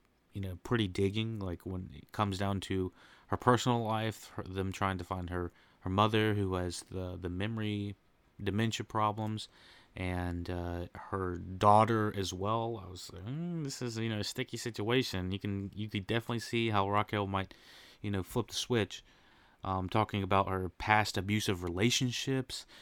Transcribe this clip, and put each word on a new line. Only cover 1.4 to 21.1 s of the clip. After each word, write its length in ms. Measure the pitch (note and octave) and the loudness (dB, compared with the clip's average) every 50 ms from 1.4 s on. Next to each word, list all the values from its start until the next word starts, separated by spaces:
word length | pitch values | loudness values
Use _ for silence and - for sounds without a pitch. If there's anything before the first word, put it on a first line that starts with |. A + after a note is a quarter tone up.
| F#2+ F#2 F2 - - | -4 -6 -6 -6 -6
when 260 | F#2+ F#2 F#2 F#2 - C2+ | -6 -6 -6 -6 -8 -12
it 160 | D2 - - | -16 -18 -6
comes 260 | - - G#2+ G2+ F#2+ | 0 0 2 2 2
down 220 | F2+ G2+ G2 G2 F#2+ | 0 0 0 0 -2
to 300 | - - G2 F#2+ F#2 F2+ - - - - - - - | -2 -2 0 0 0 -2 -4 -10 -20 -20 -20 -16 -8
her 120 | - G2 | -4 -2
personal 460 | - - B2 B2 A2+ - B2+ A#2+ A#2 A2+ | 2 4 6 6 6 6 4 2 2 2
life, 480 | G#2+ A2 G#2+ A2 A2 - - - - - | 0 0 0 0 -2 -4 -6 -10 -14 -12
her, 80 | - - | -10 -10
them 280 | F#2 F#2 G2 F#2+ F#2+ | -6 -2 -2 -2 -2
trying 280 | F#2 - G2+ F#2+ F#2+ F2+ | 0 0 0 0 0 0
to 40 | F2 | -4
find 280 | - F#2+ F#2 F2+ E2+ | -4 -4 -4 -4 -4
her, 200 | F2 F2+ F2 E2+ - _ - _ _ _ | -2 -2 -4 -4 -6 _ -20 _ _ _
her 100 | - F#2+ | -4 0
mother 460 | F#2 G#2 G#2+ G#2+ A2+ G#2+ G#2+ A2 G#2 | 4 6 6 6 6 4 4 4 2
who 180 | G#2 G2 F#2 F#2 | 2 0 0 0
has 320 | F2+ F2+ F2+ E2+ - - - | 0 0 -2 -4 -6 -10 -8
the, 260 | F#2 F#2 F#2 F2+ F2+ F2+ | -8 -6 -6 -6 -8 -6
the 80 | F2+ | -6
memory 680 | F2 F2 F2+ G2+ A2+ A2+ A2 G#2+ G#2 G#2 G2+ G2+ G2+ G2 - _ _ _ _ _ _ _ - G#2 | -4 -4 -2 -4 -4 -4 -4 -2 -2 -2 -2 -4 -6 -8 -12 _ _ _ _ _ _ _ -6 -4
dementia 420 | G2+ F#2+ G#2+ A2+ A2+ - - A2 | -2 0 2 2 0 0 -2 -4
problems, 640 | - - A2 G#2+ G#2 G2+ A2 G#2+ G#2+ A2 G#2 - - - - - - - - - _ - | -2 0 2 2 2 0 0 -2 -4 -4 -6 -8 -12 -16 -20 -20 -20 -20 -20 -20 _ -8
and, 520 | F2 F#2 F2+ F2+ F2+ F2+ F2 F2 F2 E2+ F#2 | -4 -4 -2 -2 -2 -2 -2 -2 -4 -4 -4
uh, 300 | F2+ F2 F2 F2 F2 F2 F2 - - | -4 -4 -4 -4 -4 -6 -8 -8 -12
her 440 | - - - G2 G2 F#2 F2+ F2 | -14 -10 -6 -4 -2 -2 -2 -4
daughter 760 | E2+ F2+ F2+ F#2 F#2 G#2 G#2 G#2 G#2+ A2 G#2+ A#2 A2 G#2+ G#2+ - | -4 -6 -8 -2 4 8 10 10 10 10 8 4 2 0 0 -2
as 180 | G2 F#2+ E2+ F2+ | -2 -4 -4 -4
well. 480 | F2+ G2 G#2 A2+ A#2 A2+ A#2 A#2 G#2 F2+ | -4 -2 -2 -2 -2 -2 -4 -6 -6 -10
I 60 | F2 | -12
was 180 | F2+ F2+ - - | -14 -14 -14 -14
like, 140 | - F2+ F#2 | -14 -12 -10
"Mm, 380 | A2+ C3+ D#3+ E3+ F3 E3+ E3 D3+ | -8 -6 -6 -6 -6 -4 -4 -4
this 180 | C3+ - - | -6 -6 -6
is, 160 | B2+ A#2+ A2 | -6 -4 -4
you 120 | A2+ A2+ A2+ | -2 -2 -2
know, 100 | A2 G#2 | -2 -2
a 40 | G2+ | -4
sticky 340 | - - C3 B2+ - - | -4 -4 -6 -6 -6 -6
situation." 760 | A#2 - A#2+ A2 - G#2 A2 B2 C3 A#2+ - - F#2 F#2 F#2 | -8 -6 -6 -4 -2 0 2 2 2 2 2 -2 -2 -2 -2
You 80 | G2 G2 | -4 -4
can, 320 | - G#2 G2 G2 G2 G2 - | -4 -4 -4 -4 -4 -6 -6
you 160 | G2 G#2+ G#2+ | -8 -6 -4
could 160 | - G#2 F#2 | -4 -4 -2
definitely 320 | - A2 A#2 - - A#2+ | 0 0 0 0 -2 -4
see 320 | A2+ - - A#2+ A#2 A#2 A2+ | -4 -4 -2 -2 0 0 2
how 180 | G#2+ G2+ G2 | 2 2 2
Raquel 380 | G2 G2+ G#2 G#2 - A2+ G#2 G2+ | 4 2 2 2 2 0 0 0
might, 300 | G2 G2 F#2+ F#2+ - - - - - - - - - - - - | 0 0 -2 -2 -4 -8 -20 -20 -20 -20 -20 -20 -20 -16 -8 -4
you 80 | G#2 | -2
know, 100 | G2+ F#2+ | -2 -2
flip 280 | F2 - - B2 G#2 - | -2 -2 -2 -2 -2 -2
the 40 | - | -4
switch. 500 | - - - B2 A2+ G2 - - - - - - - - - - - - _ _ _ - | -4 -2 0 2 2 2 0 -2 -12 -16 -18 -20 -20 -20 -20 -20 -20 -20 _ _ _ -4
Um, 260 | F#2+ F#2+ F#2+ F#2 F2+ | -2 0 0 0 2
talking 320 | - A2 G#2+ - - G2+ | 2 2 2 2 0 -2
about 260 | G2 F#2+ G2+ G2 F#2+ | 0 2 4 4 4
her 220 | F#2+ F#2+ F#2+ F#2 F2+ | 4 0 -2 -2 -4
past 480 | - - - A2 G#2+ G#2+ G#2 - | -6 -2 2 4 6 6 6 2